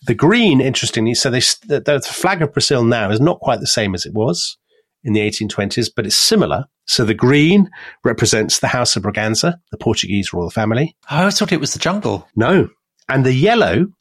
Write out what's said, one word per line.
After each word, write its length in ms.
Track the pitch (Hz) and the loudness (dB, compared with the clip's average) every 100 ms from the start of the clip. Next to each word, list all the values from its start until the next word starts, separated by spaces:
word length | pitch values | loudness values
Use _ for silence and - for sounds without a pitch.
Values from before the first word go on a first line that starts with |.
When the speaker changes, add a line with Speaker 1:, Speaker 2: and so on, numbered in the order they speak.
Speaker 1:
the 120 | - | -4
green, 460 | 110 147 240 220 135 | 2 4 4 4 4
interestingly, 540 | 131 120 120 120 110 | 2 -2 -4 -2 -2
so 160 | 120 135 | 0 0
they, 100 | 123 | 0
the, 400 | - - - 139 | -2 -4 -4 -4
the 160 | 127 147 | 0 -2
flag 420 | - - 180 190 | -2 -4 -2 0
of 100 | 147 | -2
Brazil 320 | - - 135 | -2 0 2
now 260 | 117 120 98 | 2 2 0
is 100 | 107 | 2
not 200 | 151 - | 2 0
quite 180 | - 113 | -2 -2
the 80 | 131 | 0
same 260 | - 104 | -2 0
as 120 | 92 - | -2 -6
it 80 | |
was 420 | 104 117 170 - - _ _ _ _ | -2 -2 -2 -6 -10 _ _ _ _
in 120 | 127 | -2
the 60 | 107 | 0
eighteen 280 | 107 - 107 | 0 -2 -6
twenties, 400 | - 101 120 113 | -4 -4 -2 -4
but 180 | - 101 | -4 -2
it's 80 | |
similar. 520 | - - 220 101 73 - _ - | 0 2 2 2 -2 -6 _ -6
So 180 | - | -2
the 100 | 110 | 0
green 540 | 110 123 147 156 202 190 - - - | 0 2 4 4 4 2 -2 -20 -6
represents 560 | - 113 - 110 107 - | -4 0 0 2 0 -2
the 80 | - | -2
House 260 | 127 120 | -2 -2
of 80 | 110 | -2
Braganza, 560 | 104 101 107 110 151 170 _ | -2 -4 -2 0 -2 -4 _
the 60 | - | -2
Portuguese 540 | 120 107 95 101 95 | 0 0 -2 -2 -2
royal 180 | 87 85 | -4 -4
family. 460 | - 107 113 160 _ - | -2 0 0 -2 _ -6
Speaker 2:
I 120 | 147 | -2
always 180 | 190 190 | 0 0
thought 120 | 202 | -2
it 100 | - | -2
was 120 | 143 | -4
the 80 | - | -4
jungle. 480 | 165 202 123 98 - 110 | -2 -2 -2 -4 -6 -2
Speaker 1:
No. 320 | 123 185 - _ _ _ - | 2 2 2 _ _ _ -4
And 160 | 135 | 0
the 80 | 131 | 2
yellow 540 | 127 190 233 160 101 190 - | 4 2 4 2 2 -2 -4